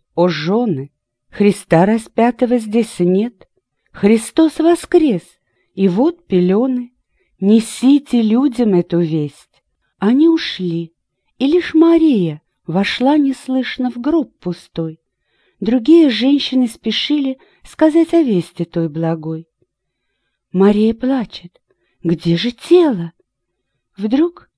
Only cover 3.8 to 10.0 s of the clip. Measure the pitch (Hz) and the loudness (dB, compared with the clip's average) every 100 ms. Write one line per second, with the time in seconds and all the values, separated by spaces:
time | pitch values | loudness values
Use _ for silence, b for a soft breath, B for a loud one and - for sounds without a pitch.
3.8 | _ - 202 220 - - 320 - 330 349 | _ -2 0 0 0 0 0 2 0 0
4.8 | - 349 311 180 - _ _ _ _ 190 | 0 0 2 -2 -6 _ _ _ _ -2
5.8 | 190 180 302 349 - 180 180 196 262 247 | 0 2 0 -2 -2 0 2 2 0 -4
6.8 | 247 _ _ _ _ _ 196 226 220 - | -8 _ _ _ _ _ 2 2 0 -2
7.8 | 254 285 285 240 220 226 285 233 226 175 | 2 2 2 -2 0 0 0 0 0 0
8.8 | 175 170 165 160 147 - _ _ _ _ | 0 -2 -2 -4 -6 -10 _ _ _ _
9.8 | _ _ | _ _